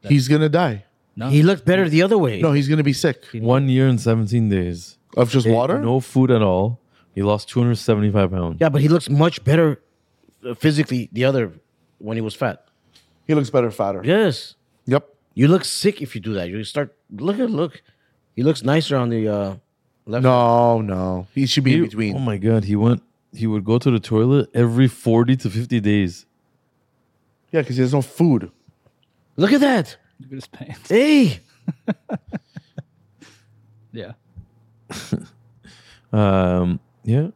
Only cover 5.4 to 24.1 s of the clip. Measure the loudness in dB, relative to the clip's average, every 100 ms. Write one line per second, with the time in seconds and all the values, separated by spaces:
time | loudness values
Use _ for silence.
5.4 | 2 2 0 -2 -2 -2 -2 0 2 2
6.4 | 2 2 0 -4 _ _ _ -4 -2 -2
7.4 | -2 -2 0 0 0 0 2 0 0 -2
8.4 | -6 -2 0 2 2 0 0 0 0 0
9.4 | 0 2 2 -2 _ _ _ _ _ _
10.4 | -14 -2 0 0 -2 -4 -6 -2 0 0
11.4 | -4 -8 _ _ _ _ -10 -8 -8 -4
12.4 | -6 -6 _ _ _ _ _ _ -2 -2
13.4 | 0 0 -2 -2 -4 -4 -2 0 0 -2
14.4 | -12 _ _ _ -2 -2 -2 _ _ 0
15.4 | 2 2 0 -2 -2 -2 -12 -10 -8 -6
16.4 | -6 -10 -8 -8 -8 _ _ -8 -6 -4
17.4 | -4 -4 -6 -8 _ _ _ _ _ -2
18.4 | -2 0 0 0 0 -2 -2 -2 -2 -4
19.4 | -6 -8 _ _ _ _ -8 0 2 4
20.4 | 4 4 4 2 -2 -4 -4 -6 -8 -4
21.4 | -2 0 2 2 0 -2 -4 -2 -4 -2
22.4 | 0 0 0 0 2 0 _ _ _ -6
23.4 | -4 -4 -2 0 2 -2 0